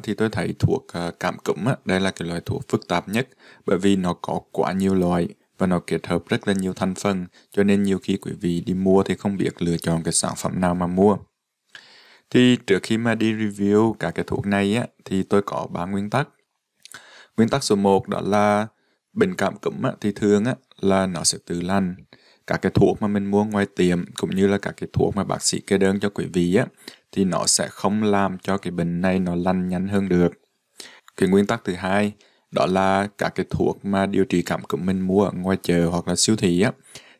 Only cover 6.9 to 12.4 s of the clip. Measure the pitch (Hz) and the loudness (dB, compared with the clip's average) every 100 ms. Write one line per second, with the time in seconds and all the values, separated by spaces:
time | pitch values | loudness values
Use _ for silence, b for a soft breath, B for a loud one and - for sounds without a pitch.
6.9 | 92 104 95 90 b b - 101 101 143 | -2 -2 -2 -6 b b 0 2 4 2
7.9 | 95 - 190 - 82 87 85 - 92 95 | 0 0 -4 -4 -6 -2 -2 -2 -2 4
8.9 | 95 98 92 107 95 87 - 85 85 - | 4 4 -2 -2 -2 -4 -2 -2 -2 0
9.9 | 82 85 - - - 92 90 90 90 87 | -2 0 -2 -2 -4 -6 -2 0 0 -2
10.9 | 90 101 95 - _ _ _ _ B B | 4 4 4 -4 _ _ _ _ B B
11.9 | B B B B 127 | B B B B 4